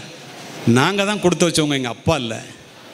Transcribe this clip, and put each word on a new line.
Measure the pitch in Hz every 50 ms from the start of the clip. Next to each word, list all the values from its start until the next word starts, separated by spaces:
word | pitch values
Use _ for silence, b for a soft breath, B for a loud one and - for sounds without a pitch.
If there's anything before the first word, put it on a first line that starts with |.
| - - - - - - - - - - - - -
நாங்க | - 117 123 135 170 196 202 196
தான் | 196 214 196
கொடுத்து | - 180 180 156 180 170
வச்சவங்க, | 156 160 156 147 143
எங்க | 135 127 123
அப்பா | 113 - - 160 160
இல்ல." | 147 123 113 110 113 113 - - - - - - - - -